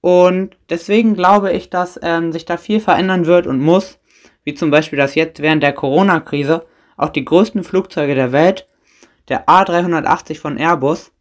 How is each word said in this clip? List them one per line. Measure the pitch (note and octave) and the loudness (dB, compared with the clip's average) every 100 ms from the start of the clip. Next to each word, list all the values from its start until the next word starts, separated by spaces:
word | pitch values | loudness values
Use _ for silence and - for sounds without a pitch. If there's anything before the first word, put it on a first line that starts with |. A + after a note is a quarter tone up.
Und | F3+ F3+ F3+ F#3 F#3+ _ _ | 2 4 4 2 -6 _ _
deswegen | E3 - G#3+ A3+ | -10 -2 0 2
glaube | G3+ F3+ G3+ G3 | 2 4 2 2
ich, | F3 - | -4 -4
dass, | F3+ F3+ - | -6 -6 -6
ähm, | E3+ E3 E3 | -4 -4 -4
sich | D#3+ | -6
da | - E3+ | -8 -8
viel | - G#3+ | -2 -2
verändern | G#3+ F3 F#3+ F#3 | 0 0 0 0
wird | E3 F3 E3+ | 2 2 2
und | C3 | -2
muss, | D3 F3+ G3 _ _ _ _ _ | 2 2 0 _ _ _ _ _
wie | - | -12
zum | C#3+ E3 | -4 0
Beispiel, | C#3+ D3+ C#3 | 0 -2 -2
dass | C#3 | -2
jetzt | D3 D#3+ - | 0 -4 -4
während | D3 D#3 | -2 0
der | C#3+ | 0
Corona-Krise | C#3 C#3 C#3+ G3 E3 - C#3+ C#3+ E3 - _ _ _ | -2 -2 2 2 0 -2 -6 -2 -2 -4 _ _ _
auch | D3+ | -6
die | D3+ | -4
größten | C3 E3 G#3+ G#3+ | 0 2 2 -2
Flugzeuge | F3 F#3 G3 - D3 | -4 -4 -4 -4 -2
der | C3+ C3 | 0 0
Welt, | C3+ E3+ F#3+ - _ _ _ _ _ _ | 2 2 0 -8 _ _ _ _ _ _
der | B2+ - | -6 2
A | F3 | 4
dreihundertachtzig | F#3+ E3+ F3+ E3 - E3+ - D#3 | 4 0 0 -2 -2 -4 -4 -12
von | D3+ C#3+ | -10 -6
Airbus | D#3 E3+ C3+ D#3+ - _ | -2 0 -2 -4 -8 _